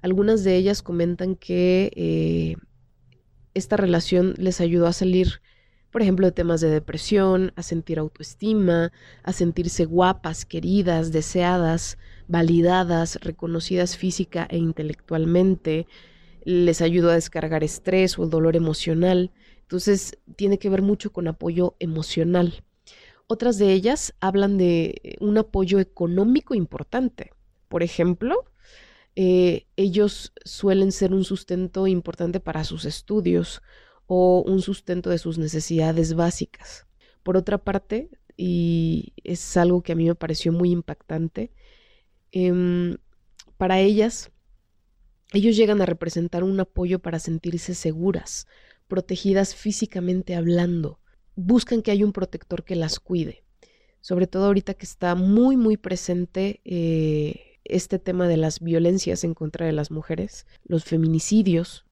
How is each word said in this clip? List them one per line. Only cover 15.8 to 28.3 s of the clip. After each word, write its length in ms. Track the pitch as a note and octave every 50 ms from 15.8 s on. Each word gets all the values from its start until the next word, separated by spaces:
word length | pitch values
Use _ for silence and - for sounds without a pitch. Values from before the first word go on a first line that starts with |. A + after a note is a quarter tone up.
| E3 _ - - - - - - - - - - -
Les 380 | - F3+ F3 F3 F3 E3 -
ayudó 280 | E3+ E3 E3+ F3+ E3+ E3+
a 60 | E3+
descargar 480 | E3 E3 - - E3 D#3+ D#3 D#3+ D#3 D3+
estrés 560 | D3+ - - - - F#3 F#3 F#3 F3+ - -
o 60 | F3
el 40 | D#3+
dolor 260 | D#3+ D#3+ D#3+ E3 E3
emocional. 760 | E3+ E3+ D#3+ D#3 - - E3+ D#3+ D#3+ F3 F3+ F#3 F3+ F3+ F#3 _ _ _ - - -
Entonces, 580 | - _ - F3+ - G#3 G3+ F#3+ - - - _ _ - -
tiene 240 | - G3+ G3 G3+ G3
que 100 | - G3+
ver 140 | F#3+ F#3+ F#3+
mucho 280 | G3 G#3 G3 - G#3
con 160 | _ - F3
apoyo 480 | E3 E3 - E3 E3+ E3+ F3 F3+ F3 - _
emocional. 840 | F3 E3 D#3+ D#3 D#3+ - - E3 E3 E3+ F3 F3+ F3 F3 - - - _ _ _ _ - - - - - _ _ _
Otras 320 | _ A3+ A3 A#3 B3 A#3
de 160 | G3 G#3 G3 F#3+
ellas 400 | F#3+ F#3 A3+ C4+ - - - - _
hablan 400 | - F#3+ F#3+ G3+ G3 G3+ G3+ G3
de, 420 | F#3 F3 E3+ E3 E3 - - -
eh, 140 | - - - -
un 180 | - G#3 G#3 G#3+
apoyo 400 | G#3+ - - G3+ F#3+ F3 G3 G3
económico 720 | F#3+ - _ - F3 E3+ F3 F#3 G3+ A3+ B3+ D4+ - - C#4
importante. 800 | G#3+ E3+ - - - D3 _ - A#3+ C4 A#3+ - - - - - _ _ _ _ _ _ _
Por 120 | - E3+
ejemplo, 640 | E3+ E3+ - - E3+ F3+ F3+ - G#3+ B3